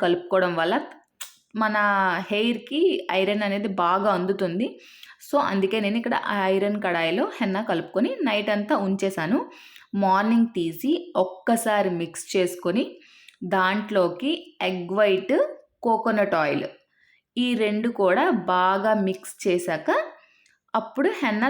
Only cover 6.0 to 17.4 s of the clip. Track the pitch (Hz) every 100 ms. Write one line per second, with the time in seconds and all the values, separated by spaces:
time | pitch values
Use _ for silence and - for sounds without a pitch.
6 | 240 - - 208 190 190 202 208 196 170
7 | 165 185 392 - 208 190 226 170 - 190
8 | 269 508 277 208 208 208 208 269 196 190
9 | 196 190 160 262 - - - - - 196
10 | 190 190 214 233 226 185 165 160 262 349
11 | - - 185 - - 226 226 208 190 175
12 | 165 - - 196 175 175 180 202 - -
13 | - - - _ 180 190 185 202 208 208
14 | 170 175 269 339 - - 185 185 175 196
15 | 208 190 190 302 587 - _ _ 233 220
16 | 226 214 202 165 147 139 - - _ _
17 | _ _ _ -